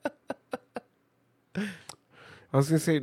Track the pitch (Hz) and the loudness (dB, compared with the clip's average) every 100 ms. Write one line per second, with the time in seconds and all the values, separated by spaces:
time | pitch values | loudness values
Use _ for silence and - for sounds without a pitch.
0 | 285 - - - _ - _ - - _ | -8 -8 -14 -14 _ -14 _ -16 -16 _
1 | _ _ _ _ _ - 208 170 - - | _ _ _ _ _ -8 -8 -10 -18 -20
2 | _ - - - - 135 139 160 160 151 | _ -20 -20 -20 -2 0 4 2 2 0